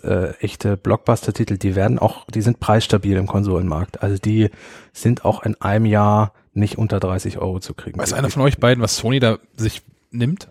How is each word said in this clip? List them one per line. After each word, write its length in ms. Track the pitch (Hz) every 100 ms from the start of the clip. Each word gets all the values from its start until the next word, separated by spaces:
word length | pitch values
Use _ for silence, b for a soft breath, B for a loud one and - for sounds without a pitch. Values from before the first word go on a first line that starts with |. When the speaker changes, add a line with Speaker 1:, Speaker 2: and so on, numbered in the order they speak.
| -
Speaker 1:
äh, 280 | 92 87 -
echte 380 | 107 - 104 98
Blockbuster-Titel, 800 | - 104 - 113 - - 113 98
die 180 | 101 95
werden 240 | 101 123
auch, 260 | 104 - -
die 140 | 110
sind 180 | 107 117
preisstabil 560 | - 110 - 107 101 95
im 100 | 95
Konsolenmarkt. 720 | 98 101 90 90 76 - -
Also 140 | 98 98
die 340 | 107 110 107 B B B B
sind 320 | - - 123 -
auch 180 | 101
in 160 | 110 107
einem 240 | 98 104 110
Jahr 480 | 104 104 104 104 b b
nicht 240 | - 104 -
unter 240 | 107 98
dreißig 380 | 95 92 101 -
Euro 200 | 92 92
zu 140 | -
kriegen. 260 | - - -
Speaker 2:
Weiß 140 | -
einer 160 | - 139
von 120 | -
euch 140 | 139 -
beiden, 240 | 120 127
was 140 | 110 -
Sony 240 | 113 135
da 180 | 117 107 - -
sich 240 | 110 - - _ _
nimmt 360 | 117 120 185 -